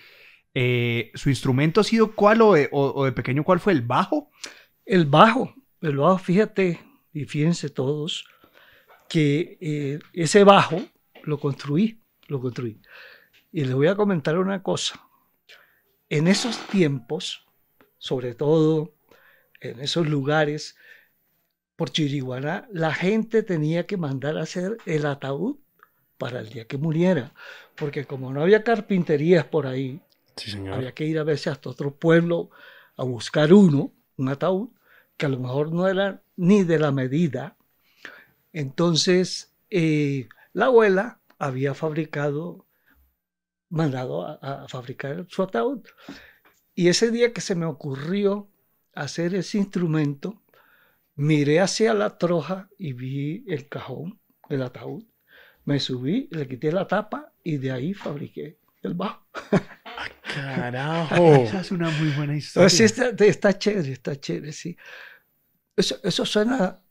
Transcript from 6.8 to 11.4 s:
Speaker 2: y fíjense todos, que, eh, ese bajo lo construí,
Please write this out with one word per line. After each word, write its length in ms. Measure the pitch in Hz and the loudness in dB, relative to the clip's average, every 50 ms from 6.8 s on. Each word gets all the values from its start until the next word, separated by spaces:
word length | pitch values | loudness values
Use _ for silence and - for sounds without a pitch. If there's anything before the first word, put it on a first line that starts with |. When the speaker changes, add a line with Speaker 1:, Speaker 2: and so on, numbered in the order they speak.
| - - _ _ _ _ - | -8 -16 _ _ _ _ -12
Speaker 2:
y 100 | 151 131 | -10 -10
fíjense 460 | - - 151 147 165 170 - - 143 | -6 -4 0 0 0 0 0 -4 -6
todos, 560 | - - 135 131 147 151 147 165 - - - - _ _ _ _ _ _ - - _ _ _ _ _ _ _ - | -6 -4 -2 -2 -2 -4 -4 -6 -8 -10 -12 -14 _ _ _ _ _ _ -20 -20 _ _ _ _ _ _ _ -4
que, 480 | - 165 151 143 143 147 175 - - - | 0 2 2 2 2 0 -2 -4 -8 -10
eh, 380 | - 156 151 147 147 135 143 156 - - - | -8 -6 -6 -4 -4 -6 -6 -8 -10 -10 -6
ese 320 | 185 170 151 - 208 202 | -4 0 4 6 8 10
bajo 380 | 196 196 190 143 - 160 175 269 - _ _ _ _ _ - - | 10 10 8 6 2 -2 -6 -6 -8 _ _ _ _ _ -14 -10
lo 160 | - 151 | -8 -6
construí, 640 | 143 | -4